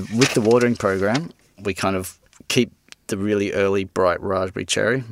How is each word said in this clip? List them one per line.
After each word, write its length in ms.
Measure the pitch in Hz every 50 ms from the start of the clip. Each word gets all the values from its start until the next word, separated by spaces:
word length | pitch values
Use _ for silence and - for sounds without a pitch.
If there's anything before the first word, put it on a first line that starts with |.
| 95 80 104
with 180 | 113 135 135 -
the 80 | 135
watering 340 | 110 107 117 123 120 120 117
program, 560 | 110 - 101 95 95 95 101 113 143 170 165 - _ _ _ _ -
we 120 | 95 101 92
kind 220 | - - 98 95
of 220 | 92 92 - - _ _ _ _ - - -
keep 240 | - 127 120 - - _ _ _ - _ _ -
the 100 | 113 98
really 340 | 98 104 107 101 101 98 -
early 300 | 95 98 98 98 101 95
bright 380 | 92 - 95 95 90 85 -
raspberry 420 | - 98 95 92 95 92 90 95 92
cherry, 380 | - - - 104 107 120 135 120 113